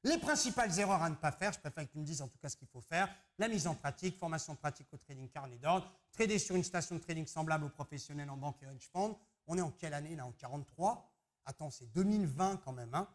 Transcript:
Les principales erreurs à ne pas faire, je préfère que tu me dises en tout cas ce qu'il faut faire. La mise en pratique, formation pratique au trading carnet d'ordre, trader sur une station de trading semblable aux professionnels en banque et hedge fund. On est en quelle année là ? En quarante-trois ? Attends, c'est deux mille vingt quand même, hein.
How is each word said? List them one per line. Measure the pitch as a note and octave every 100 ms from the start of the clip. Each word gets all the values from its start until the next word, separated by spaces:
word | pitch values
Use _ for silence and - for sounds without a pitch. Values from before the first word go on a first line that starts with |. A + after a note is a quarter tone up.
| B3
Les | E4
principales | - D4+ B3 A3+ A3+ F3
erreurs | G3+ F#3+
à | E3
ne | D3+
pas | D#3
faire, | - G3
je | -
préfère | D3 D3 D3
que |
tu | D3+
me | D3+
dises | D3+
en | C3+
tout | -
cas | C#3+
ce | -
qu'il | -
faut | B2+
faire. | - E3 F#3+ F#3+ _ -
La | A3
mise | G#3+ D#3+
en |
pratique, | C#3 C#3+ - F#3 F3+
formation | E3+ D#3+ - D3
pratique | D3+ - C#3
au | D3
trading | - C3+ C3
carnet | D3+ C3+ A#2+
d'ordre, | C#3+ F#3 F#3 - _
trader | - A3 G#3
sur | - F#3
une |
station | F3 F3 - E3+
de |
trading | - D#3+ D3+
semblable | - D#3+ D#3 D3
aux |
professionnels | - C#3+ C#3+ - D3 C#3+
en | C3+
banque | C#3+ -
et | C3+
hedge | C3+ -
fund. | F3 G#3 G#3 _ _ -
On | F3
est |
en | E3
quelle | - D#3+ D3
année | D3+ D#3+
là ? | B2+
En |
quarante-trois ? | A#2 B2+ C#3+ C#3 - F#3+ A3+ - _ _ _ C3+
Attends, | C3+ D3+
c'est | - A#2+
deux | C3
mille | F#3+ G#3 F3
vingt | C3+ F#3+ F#3+
quand | -
même, | B2+ A#2
hein. | C3 -